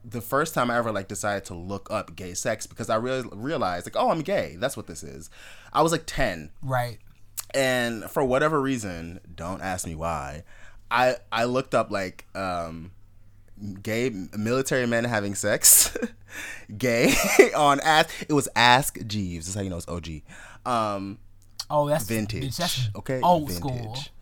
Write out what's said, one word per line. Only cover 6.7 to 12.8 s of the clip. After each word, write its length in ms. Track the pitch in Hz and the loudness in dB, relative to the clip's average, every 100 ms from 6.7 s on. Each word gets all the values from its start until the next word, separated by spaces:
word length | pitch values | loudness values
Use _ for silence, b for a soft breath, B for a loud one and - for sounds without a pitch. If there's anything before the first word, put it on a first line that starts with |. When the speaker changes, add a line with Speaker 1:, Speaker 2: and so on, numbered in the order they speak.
| 127 120 110 - - - - - | -2 -2 -8 -20 -20 -14 -14 -4
Speaker 1:
And 500 | 139 131 127 120 113 - | 0 2 2 0 -2 -4
for 140 | - 135 | 0 2
whatever 360 | 127 151 156 | 4 4 2
reason, 600 | 135 131 104 85 82 90 - | 0 -2 -4 -8 -10 -12 -16
don't 280 | 87 85 92 | -10 -8 -6
ask 260 | 90 90 87 | -4 -4 -6
me 80 | 80 | -4
why, 480 | 82 80 67 78 - B B B - | -4 -4 -6 -10 -14 B B B 0
I, 240 | 117 127 123 - | 4 4 2 -4
I 140 | 113 120 | 0 2
looked 280 | 127 131 | 0 2
up, 160 | 120 110 | 0 2
like, 340 | 101 92 - - 95 | -2 -4 -8 -12 -6
um, 560 | 95 87 82 82 | -4 -4 -6 -10